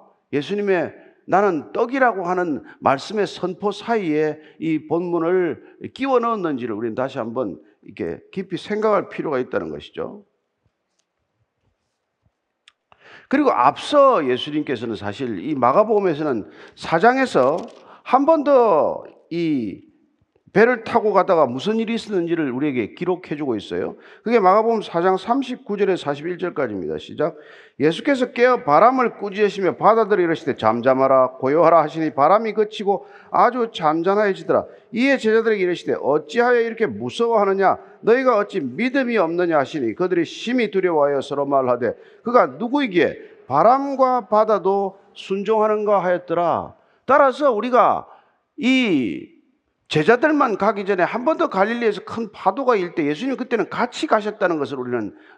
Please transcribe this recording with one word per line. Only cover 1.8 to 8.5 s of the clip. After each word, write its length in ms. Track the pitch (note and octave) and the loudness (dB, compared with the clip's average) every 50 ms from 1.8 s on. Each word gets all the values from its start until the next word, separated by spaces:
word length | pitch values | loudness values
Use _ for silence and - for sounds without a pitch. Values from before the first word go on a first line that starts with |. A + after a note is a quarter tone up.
| A#3+ A#3+ C4 C4+ C4 A#3+ F#3+ F#3+ F3+ | -4 -2 0 0 0 0 0 -2 -4
하는 380 | F3 F#3 F#3 F3+ E3+ C#3 A2 - - - _ | -2 -2 -2 -2 -2 -4 -6 -8 -12 -18 _
말씀의 480 | - A#2 C3+ C#3 - - G3+ G#3+ G3 - | 0 0 0 0 -2 -6 -4 -2 -4 -4
선포 440 | - - - F3+ F#3 - G3 G#3 | -4 -6 -8 -8 -6 -4 -4 -6
사이에 680 | G3 - - A3+ A#3 A3 F#3+ D#3+ D3+ D3+ D#3 D3+ D3 D3+ - - _ - | -6 -6 -4 -2 -2 -2 0 0 0 0 0 -2 -4 -6 -12 -20 _ -8
이 280 | D#3 D#3+ D#3 D3+ D3+ - | -4 -4 -4 -4 -4 -4
본문을 1040 | D#3 E3+ F3+ F3 E3+ E3+ E3 E3+ F#3 F#3 F3+ D#3+ A#2 G2+ - - - _ - G#2+ - | -4 -4 -2 -2 -2 -2 0 0 0 0 0 -2 -4 -6 -12 -20 -20 _ -16 -16 -10
끼워 260 | - C4 C#4 C4 A#3+ | -8 -4 0 0 0
넣었는지를 540 | A#3 A#3 A3+ G#3 F3 D#3+ C#3+ A#2+ B2 A2+ G#2+ | 0 0 -2 -2 -2 -4 -4 -4 -6 -6 -6
우리는 220 | G#2 A#2 A#2 G#2+ | -6 -6 -6 -4
다시 240 | A#2+ B2+ C3+ - C#3 | -4 -4 -4 -4 -6
한번 420 | A2+ A#2 A2+ C3 B2 G2+ D#2 - - _ _ _ _ | -8 -6 -6 -6 -6 -6 -6 -10 -16 _ _ _ _
이렇게 360 | - G2 F#2+ G2+ E2+ E2 - - _ | -20 -12 -8 -8 -8 -8 -10 -14 _
깊이 260 | - F#3 F3+ F3+ | -12 -12 -10 -8